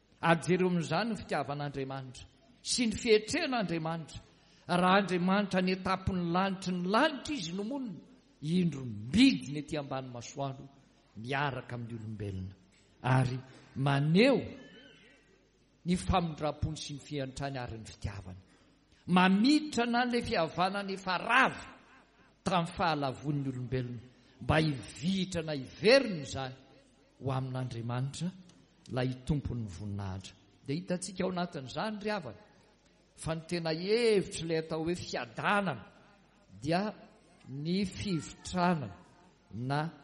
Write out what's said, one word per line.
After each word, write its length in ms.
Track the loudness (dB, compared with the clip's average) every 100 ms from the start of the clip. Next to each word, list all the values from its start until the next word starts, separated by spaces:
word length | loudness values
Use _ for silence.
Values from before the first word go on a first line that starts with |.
| _ _
Ary 200 | 2 2 4
jereo 220 | 2 4
amin'izany 400 | 2 0 0 -2
ny 60 | -4
fitiavan'Andriamanitra 1080 | -4 -4 -4 -4 -6 -6 -6 -8 -10 -14 -20 _ _ _
sy 260 | -4 0 0
ny 80 | 0
fihetren'Andriamanitra. 1300 | 6 6 6 0 0 0 0 -2 -2 -6 -8 -14 -18 _ _ _ 0
Raha 320 | 4 6 4
Andriamanitra 640 | 4 2 4 2 2 2
ny 100 | 2
etapony 520 | 0 0 -2 0 0 2
lanitry 420 | 2 2 -2 -2 -2
ny 120 | 2
lanitra 420 | 4 4 0 -6
izy 200 | -6 -4 -6
no 80 |
monina, 380 | -4 -6 -6 -10 -16 -20 _ _
indro 420 | 0 2 2 0
mibidiny 800 | -6 -8 0 6 6 6 0 -6
ety 160 | -4 -6
ambany 300 | -4 -6 -6
masoandro 560 | -12 -12 -6 -6 -6 -14 -20 _ _ _ -12
miaraka 600 | -4 -2 0 -2 -8 -8
amin'ny 200 | -8 -8
olombelona. 600 | -8 -8 -6 -6 -8 -12 -20 _ _ _
Ary 360 | 2 4 2 -2 -10 -20 -12 -2
maneho 680 | 2 2 4 6 8 6 0 -10 -18 -20 -20 -20 -20 -20 _ _ _ _ _ _ -2
ny 100 | 0
famindram-pony 800 | 2 2 2 -2 -4 -2 -4 -4
sy 220 | -8 -12
ny 20 |
fiantrany 580 | -8 -6 -6 -6 -6 -6
ary 160 | -6 -10
ny 80 | -12
fitiavany. 540 | -10 -8 -8 -12 -16 -18 _ _ _ _ _ 2
Mamiditra 800 | 6 6 6 6 6 4 0 2
na 180 | 2
ilay 180 | 2 0
fihavanany 760 | 0 0 0 2 0 0 -4 -6
efa 180 | -4 -2
rava 460 | 4 4 4 0 -10 -18 -20 -20 _ _ -20 _
tamin'ny 300 | 0 2 2 0
fahalavon'ny 720 | 2 2 0 -2 -2 -2 -2
olombelona, 540 | -4 -4 -4 -4 -8 -14 -20 -20 -4
mba 160 | 2 4
hivitra 840 | 4 0 -6 -6 -2 0 -2 -4 -4
na 80 | -6
hiverina 680 | -6 0 6 6 6 -2 -6
izany 300 | -6 -8 -10 -20 -20 _ _ _ _
ho 80 | -4
amin'Andriamanitra, 960 | -4 -4 -4 -6 -6 -4 -2 -4 -4 -6 -6 -16 -20 _ _ -8
ilay 240 | -2 -2 -2
tompon'ny 440 | -2 -2 -2 -4 -6 -8
voninahitra. 580 | -8 -6 -6 -8 -10 -18 _ _ -6
Dia 80 | -6
hitantsika 480 | -4 -6 -4 -4
ao 80 | -4
anatin'izany 720 | -2 -4 -6 -8 -6 -6 -4
ry 80 | -4
havana, 320 | -6 -6 -14 -20 -20 _ _ _ _ _ -10
fa 160 | -6 -6
ny 60 | -4
tena 220 | -4 -2
hevitra 720 | -2 2 4 6 4 2 -4 -2
ilay 140 | -2
atao 220 | 0 -2
hoe 120 | -2 -2
fiadanana 880 | -4 -6 -6 -2 2 2 2 -4 -10 -20 -20 -20 _ _ _ -8
dia 200 | 0 0 0 -6 -16 -20 _ _ -12
ny 360 | -8 -2 0 0
fivitrana 1040 | -4 -4 -4 -4 -12 -6 0 2 2 -2 -10 -20 -20 -20 _ _ -8
na 320 | -2 -2 -2 -8